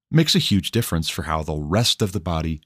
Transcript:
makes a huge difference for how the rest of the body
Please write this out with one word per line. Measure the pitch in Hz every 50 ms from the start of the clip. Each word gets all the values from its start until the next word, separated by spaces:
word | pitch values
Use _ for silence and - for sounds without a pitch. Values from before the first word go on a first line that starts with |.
| _ _
makes | - 156 160 151 -
a | 185
huge | - - 104 95 - -
difference | - 117 117 - 87 82 78 -
for | - -
how | 82 80 78 78
the | 78 76 78
rest | 76 76 76 90 107 120 - - -
of | 110 95
the | 92 104
body | 80 92 82 80 78 80 80 76 -